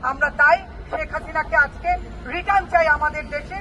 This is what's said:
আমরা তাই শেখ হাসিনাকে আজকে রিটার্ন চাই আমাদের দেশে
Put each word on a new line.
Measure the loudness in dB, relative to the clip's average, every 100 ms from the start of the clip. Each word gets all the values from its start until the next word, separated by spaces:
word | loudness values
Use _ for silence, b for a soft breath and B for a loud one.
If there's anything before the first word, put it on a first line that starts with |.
আমরা | -4 0 -2
তাই | 4 6 6 2 -16 -10
শেখ | -8 -6
হাসিনাকে | -8 -6 -6 0 2
আজকে | 2 0 -2 -2 -4 -14 -8
রিটার্ন | -8 0 0 4
চাই | 2 4
আমাদের | 4 2 -2 -8
দেশে | -8 -8 -12